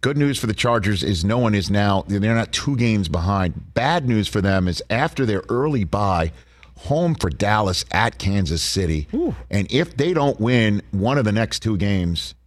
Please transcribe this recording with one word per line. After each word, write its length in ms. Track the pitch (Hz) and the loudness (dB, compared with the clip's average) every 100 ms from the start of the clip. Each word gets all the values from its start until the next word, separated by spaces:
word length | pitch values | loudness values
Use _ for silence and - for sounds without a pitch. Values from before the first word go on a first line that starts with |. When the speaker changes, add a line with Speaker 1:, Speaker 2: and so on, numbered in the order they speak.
Speaker 1:
Good 160 | 131 143 | 0 2
news 200 | 143 135 | 0 0
for 80 | 117 | -2
the 60 | |
Chargers 480 | 104 123 117 98 101 | 0 2 2 2 0
is 220 | 71 92 | 0 0
no 140 | 90 117 | 2 2
one 160 | 120 | 2
is 160 | 104 90 | 2 2
now, 340 | 101 101 98 - | 2 2 2 0
they're 280 | 101 104 | 0 2
not 180 | 113 110 | 2 0
two 240 | - - 139 | -4 -2 0
games 320 | 120 107 87 | 2 2 0
behind. 640 | 85 87 101 90 - - | 0 0 0 0 -4 -6
Bad 340 | - 127 170 131 | -2 0 0 2
news 220 | 110 98 | 0 0
for 140 | 107 | 0
them 260 | 98 95 90 | 2 2 0
is 140 | 85 - | -2 -4
after 340 | 110 147 - | -2 -2 0
their 180 | 127 101 - | 0 0 -2
early 360 | 120 147 143 | -2 0 0
bye, 480 | 90 101 104 90 80 - - _ - - | -2 0 0 0 0 -4 -20 _ -20 -16
home 340 | - 147 175 | -4 0 0
for 160 | 160 95 | 0 -2
Dallas 560 | 73 101 107 104 90 - | -2 0 2 2 -2 -2
at 280 | - 113 - | -2 -2 -2
Kansas 420 | 98 101 90 82 | -2 0 0 -2
City. 440 | - - 90 80 76 | -2 -2 0 -2 -2
Speaker 2:
Ooh. 200 | 247 339 - - | -2 -2 -4 -6
Speaker 1:
And 160 | 101 98 | -4 0
if 240 | - 170 123 | 0 -2 -2
they 160 | 147 | 0
don't 260 | 175 143 - | 2 0 0
win 440 | 110 123 110 104 - | 2 2 2 0 -2
one 260 | 98 104 143 | -2 0 2
of 80 | |
the 80 | 110 | 2
next 280 | 104 110 - | 2 0 -2
two 180 | 113 104 | -2 -2
games 560 | 101 98 87 85 - - | 0 0 0 -2 -6 -14